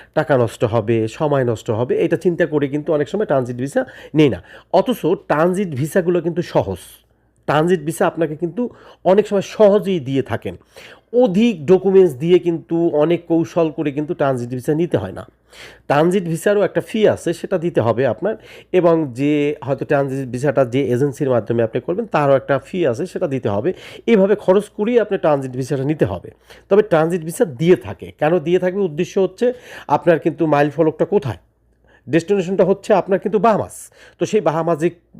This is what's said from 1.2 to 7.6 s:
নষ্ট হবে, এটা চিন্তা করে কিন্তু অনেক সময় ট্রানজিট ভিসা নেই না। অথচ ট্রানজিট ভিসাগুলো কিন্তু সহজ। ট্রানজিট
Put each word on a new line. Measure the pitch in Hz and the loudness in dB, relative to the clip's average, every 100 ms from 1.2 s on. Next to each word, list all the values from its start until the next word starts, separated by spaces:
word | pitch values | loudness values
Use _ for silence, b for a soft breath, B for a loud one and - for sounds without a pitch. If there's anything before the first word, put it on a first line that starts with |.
| 156 143 | -2 0
নষ্ট | 123 110 - | 0 -2 -4
হবে, | 107 127 208 | -4 -2 -2
এটা | 160 165 | 0 0
চিন্তা | 185 165 120 | -2 -2 -2
করে | 147 139 | -2 -2
কিন্তু | 147 147 | -4 -2
অনেক | 151 147 | -2 -2
সময় | 202 208 | -4 -2
ট্রানজিট | 139 123 123 | -2 -2 -6
ভিসা | 139 254 254 B B 151 | -4 -4 -6 B B 2
নেই | 147 | 2
না। | 139 B B _ | 0 B B _
অথচ | 175 196 240 | 0 0 -2
ট্রানজিট | 151 190 - 151 175 185 196 | -2 -4 -2 0 2 0 -4
ভিসাগুলো | 131 151 202 175 180 | -4 -2 0 0 -2
কিন্তু | 165 165 | -2 -6
সহজ। | 156 156 98 95 - - _ _ _ _ - | -2 -2 -2 -6 -12 -20 _ _ _ _ -2
ট্রানজিট | 147 | 0